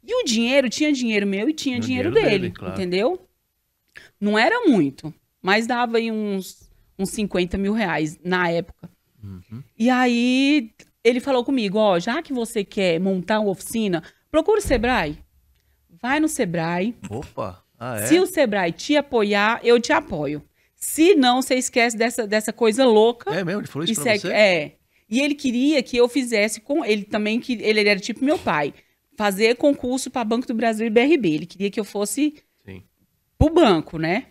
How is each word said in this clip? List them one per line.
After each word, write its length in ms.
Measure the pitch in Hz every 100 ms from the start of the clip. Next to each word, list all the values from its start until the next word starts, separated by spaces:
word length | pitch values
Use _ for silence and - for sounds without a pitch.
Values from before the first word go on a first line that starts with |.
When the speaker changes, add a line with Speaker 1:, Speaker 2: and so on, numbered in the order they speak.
| -
Speaker 1:
E 160 | 494
o 40 | 381
dinheiro, 440 | 220 233 277 254
tinha 220 | - 302
dinheiro 340 | 277 240 214 202
meu 220 | 196 226
e 60 |
tinha 240 | 311 277 247
Speaker 2:
O 20 |
Speaker 1:
dinheiro 300 | 233 254 311
Speaker 2:
dinheiro 180 | 427 403
Speaker 1:
dele, 120 | 202 180
Speaker 2:
dele, 40 |
claro. 200 | 180 185
Speaker 1:
entendeu? 520 | 190 180 180 233 370 _ _ _ _ _ _ _ - - _
Não 180 | 202 214
era 300 | 247 466 427
muito, 460 | 220 143 135 151 - _ _
mas 260 | 185 208 226
dava 300 | 240 240 233
aí 140 | 226
uns, 580 | 220 214 196 185 - _ _ _ -
uns 120 | 190
cinquenta 480 | - 202 185 175 196
mil 140 | 196
reais 440 | 220 196 156 156 170
na 260 | 180 180 180
época. 400 | 170 196 - - _ _ _
Speaker 2:
Uhum. 400 | 104 92 87 113 143 _
Speaker 1:
E 120 | 226
aí 840 | 254 254 233 240 254 277 302 226 _ - _
ele 160 | 226 247
falou 220 | 277 254
comigo, 340 | 240 269 202 202
"Ó, 220 | 214 175
já 220 | 175 277
que 120 | 339
você 300 | 254 226 226 196
quer 340 | - 185 165
montar 400 | 190 190 175 214
uma 120 | 208
oficina, 520 | 185 - 226 214 165 - _ _
procura 300 | 302 320 427
o 20 |
Sebrae. 560 | - 254 240 240 156 156 - _ _ _ _ _ _ 170
Vai 180 | 240 294
no 80 | 311
Sebrae. 680 | 311 208 170 165 175 208 233 -
Speaker 2:
Opa! 540 | 107 - - 104 90 _ _
Ah, 180 | 120 113
é? 80 | 104
Speaker 1:
Se 120 | 330
o 60 | 359
Sebrae 460 | 339 262 202 175
te 240 | 165 - 294
apoiar, 640 | 285 240 208 202 208 233
eu 160 | 220 240
te 140 | 233
apoio. 500 | 311 294 170 143 147 - _ _ _
Se 380 | - - 330
não, 300 | 370 254 247
você 100 | 262 254
esquece 400 | 247 254 233 226
dessa, 280 | 226 240 214
dessa 260 | 214 214
coisa 320 | - 233 214 262
louca." 460 | 214 220 240 - 202
Speaker 2:
É 80 |
mesmo? 180 | 175 202
Ele 60 | -
falou 160 | 135
isso 100 | 165
Speaker 1:
E 20 | 220
Speaker 2:
pra 80 |
Speaker 1:
segue, 180 | 147 214
Speaker 2:
você? 120 | 175
Speaker 1:
é. 420 | 208 208 175 147 _ _ _ _
E 120 | 226
ele 140 | 294 285
queria 480 | 262 233 277 302
que 140 | - 240
eu 100 | 240
fizesse 540 | 277 240 220 208 -
com, 220 | - 285 226
ele 180 | 214
também, 360 | 196 214 214 226
que 140 | -
ele, 280 | 233 190 214
ele 80 | 208
era 100 | 196
tipo 240 | 202 220 269
meu 140 | 359
pai, 340 | 247 156 147 - _ _ _ -
fazer 380 | 208 190 226 247
concurso 520 | 294 285 247 254 254
pra 140 | 262
Banco 240 | 220 233 254
do 60 | 226
Brasil 320 | 233 214 233
e 20 |
B 120 | 220
R 160 | 269 320
B. 120 | 196
Ele 160 | 151 170
queria 240 | 175 202
que 100 | 196
eu 40 |
fosse 520 | 202 202 202 - 294 294 _ _ -
Speaker 2:
Sim. 160 | 95 - _ _ _ _ _
Speaker 1:
pro 160 | 294
banco, 460 | 330 277 170 - 165
né? 280 | 160 202 -